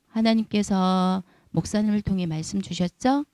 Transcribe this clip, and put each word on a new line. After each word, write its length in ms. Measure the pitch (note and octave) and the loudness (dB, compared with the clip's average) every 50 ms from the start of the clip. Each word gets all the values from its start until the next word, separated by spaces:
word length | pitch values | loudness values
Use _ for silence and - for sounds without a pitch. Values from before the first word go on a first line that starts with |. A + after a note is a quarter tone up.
| _ _ | _ _
하나님께서 1160 | - A3+ A3+ A3+ A3+ A3+ A3 - - G#3 G3+ - G3+ F#3+ F#3 F#3 F#3 F#3 F#3 F#3 F#3 F#3+ F#3 - _ _ _ _ | -4 0 2 2 2 2 0 0 -2 -2 0 0 2 2 2 2 2 2 2 2 0 -2 -4 -8 _ _ _ _
목사님을 540 | - D#3+ D#3+ - - G#3 G#3+ G#3+ G#3 G#3 G3+ | -4 -2 -2 0 -2 0 0 0 0 0 0
통해 240 | - G3 F#3+ F3+ E3+ | -2 -2 -2 -2 -2
말씀 340 | D#3+ D#3 D#3+ - - G3 | -4 -4 -6 -4 -6 -6
주셨죠? 640 | F#3+ - F3 E3+ F#3 F3 - _ - B3+ C4+ C#4+ D4 - | -6 -6 -4 -4 -4 -4 -4 _ 0 0 2 0 -2 -4